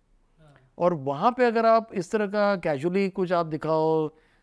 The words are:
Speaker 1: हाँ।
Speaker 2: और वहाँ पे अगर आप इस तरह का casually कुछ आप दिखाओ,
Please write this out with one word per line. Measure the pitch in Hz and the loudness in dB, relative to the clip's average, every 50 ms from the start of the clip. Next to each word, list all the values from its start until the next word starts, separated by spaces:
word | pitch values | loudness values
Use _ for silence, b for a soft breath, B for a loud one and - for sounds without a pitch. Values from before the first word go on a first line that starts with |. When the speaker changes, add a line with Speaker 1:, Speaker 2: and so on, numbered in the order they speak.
| _ _ _ _ _ _ _ _ | _ _ _ _ _ _ _ _
Speaker 1:
हाँ। | 156 151 143 _ _ _ _ - | _ -20 _ _ _ _ _ -2
Speaker 2:
और | 170 175 180 | 0 0 0
वहाँ | 156 135 135 139 139 175 233 | 0 -4 -6 -4 0 0 0
पे | 247 247 247 | 2 2 2
अगर | 240 220 233 226 | 2 2 2 4
आप | 226 226 226 220 226 - | 4 4 4 2 -2 -6
इस | 202 175 - | -8 -4 -2
तरह | - 220 214 196 | -2 -2 -2 -2
का | 196 208 208 202 202 | 0 0 0 0 0
casually | 190 165 170 156 135 135 175 180 196 196 190 | 0 -2 -2 -2 -2 -2 -2 0 0 0 -2
कुछ | 180 196 190 170 | -2 -4 -2 0
आप | 185 170 170 | 0 0 0
दिखाओ, | 160 151 151 - 156 160 160 156 160 160 160 156 151 b b b b b b | -2 -4 -6 -2 0 0 2 2 2 2 0 0 -2 b b b b b b